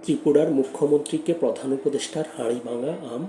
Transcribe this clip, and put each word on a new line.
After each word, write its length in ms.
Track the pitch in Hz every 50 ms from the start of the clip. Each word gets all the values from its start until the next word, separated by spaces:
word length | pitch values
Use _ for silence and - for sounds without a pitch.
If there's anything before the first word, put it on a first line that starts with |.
| -
ত্রিপুরার 480 | - 156 131 - 151 143 147 156 165
মুখ্যমন্ত্রীকে 800 | 156 135 131 - - - 151 147 147 147 147 - - 156 156 - 170
প্রধান 400 | 165 151 120 - - - 135 135
উপদেষ্টার 500 | 135 - 143 131 135 - - - 151 156 - - -
হাড়িভাঙা 760 | 123 113 120 123 120 117 120 120 123 147 170 180 165 123 117
আম 100 | 123 160